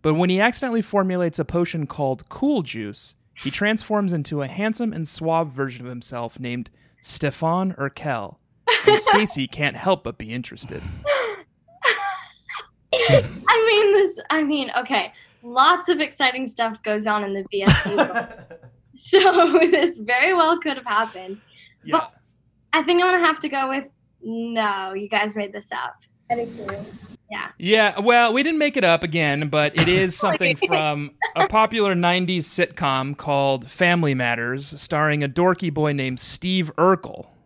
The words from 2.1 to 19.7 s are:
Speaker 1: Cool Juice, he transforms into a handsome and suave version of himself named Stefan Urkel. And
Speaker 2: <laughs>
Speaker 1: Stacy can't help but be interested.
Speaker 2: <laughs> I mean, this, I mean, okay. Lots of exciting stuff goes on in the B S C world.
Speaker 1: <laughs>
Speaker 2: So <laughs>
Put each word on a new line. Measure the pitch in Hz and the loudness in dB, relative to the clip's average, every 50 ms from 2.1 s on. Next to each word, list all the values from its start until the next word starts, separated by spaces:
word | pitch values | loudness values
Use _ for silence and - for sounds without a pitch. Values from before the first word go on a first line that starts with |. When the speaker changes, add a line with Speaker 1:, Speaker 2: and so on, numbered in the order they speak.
| 131 123 - _ | -4 -6 -8 _
Speaker 1:
Cool | - - 269 285 302 226 | -8 -2 0 0 0 0
Juice, | 151 - - 113 107 104 107 - - - - _ _ _ _ | -2 -4 -8 -10 -10 -10 -10 -12 -14 -14 -16 _ _ _ _
he | - - 135 | -10 -10 -8
transforms | - - 202 208 220 214 - - 214 208 202 185 | -4 -2 0 0 0 -2 -2 -2 -2 0 0 0
into | 175 160 139 - 160 147 | -2 -2 -4 -4 -4 -6
a | 139 131 | -6 -6
handsome | 165 180 208 220 220 - 240 220 | -4 -4 -2 -2 -2 -2 -4 -6
and | - 165 160 | -4 -6 -6
suave | 147 - - 160 165 165 165 165 151 | -6 -6 -4 -2 0 0 0 0 -2
version | 127 131 139 131 120 120 123 | -4 -6 -6 -6 -6 -12 -12
of | 127 | -12
himself | 127 123 113 - 131 120 120 113 - - | -12 -10 -12 -10 -8 -8 -8 -8 -10 -10
named | 127 123 120 123 117 - _ _ _ _ _ _ | -8 -6 -6 -6 -8 -12 _ _ _ _ _ _
Stefan | - - - - - 143 - - 160 160 170 180 190 190 180 | -12 -10 -6 -2 -2 -4 -2 -2 -2 0 0 0 0 -2 -2
Urkel. | - 139 139 _ - - 151 131 113 101 - - _ _ _ _ _ _ - 453 - - | -4 -6 -6 _ -6 -6 -4 -4 -4 -6 -10 -14 _ _ _ _ _ _ 0 0 4 6
And | - 415 427 | 6 6 6
Speaker 2:
<laughs> | |
Speaker 1:
Stacy | 415 523 403 220 214 - - 143 131 127 | 4 4 4 4 4 2 -2 -4 -4 -4
can't | - - 147 143 - | -4 -2 -2 -2 -2
help | 120 - 190 190 - _ | -2 0 0 0 0 _
but | 117 98 | -12 -10
be | _ 110 107 | _ -12 -10
interested. | 117 127 120 - - - - - 73 71 76 85 - - - | -8 -10 -10 -10 -14 -14 -14 -12 -10 -10 -10 -10 -12 -8 -2
Speaker 2:
<laughs> | 587 571 523 494 453 403 381 349 _ _ _ _ _ - - - - - 403 403 403 381 381 - - - _ _ - - - - _ _ _ _ _ | -2 0 0 -2 -4 -8 -12 -16 _ _ _ _ _ -18 -2 0 0 0 0 -4 -6 -8 -8 -14 -18 -20 _ _ -16 -16 -16 -16 _ _ _ _ _
I | - 508 466 - - 539 - - - - - - 480 466 440 466 | 0 0 4 6 6 6 4 2 -10 -4 2 2 4 4 4 4
mean, | 427 415 427 403 392 | 4 4 6 6 6
this, | 403 403 339 - - - - | 4 4 2 -2 -8 -6 -2
I | 311 311 302 | 0 0 0
mean, | 277 302 285 262 233 - 247 | 0 -2 -2 -4 -2 -4 -4
okay. | 247 254 262 208 180 - - - - _ _ _ | -2 0 -2 -2 -2 -4 -10 -20 -20 _ _ _
Lots | - 240 240 254 269 311 359 349 349 359 | -16 -2 2 4 6 6 6 4 2 0
of | 349 285 | 0 0
exciting | 302 277 - - 277 254 247 262 262 | 0 -4 -2 0 0 0 0 -2 -8
stuff | 226 - - 233 226 214 - | -8 -4 -4 -4 -4 -4 -6
goes | - 214 214 214 208 | -6 -4 -4 -2 -2
on | 214 208 208 202 | -2 -2 -2 -2
in | 196 196 | -4 -6
the | 196 190 - | -6 -6 -4
B | - 196 | -6 0
S | 196 196 - - - | 4 4 4 4 2
C | 190 202 | -2 0
world. | - 277 - - 233 - - | 0 0 0 0 -6 -6 -8
Speaker 1:
<laughs> | - - - - 170 - - - _ _ _ _ _ - | -14 -20 -20 -20 -20 -20 -20 -20 _ _ _ _ _ -12
Speaker 2:
So | - - 349 381 | -2 4 4 6
<laughs> | 381 381 349 349 330 320 277 330 320 330 | 6 8 6 6 6 6 6 6 6 6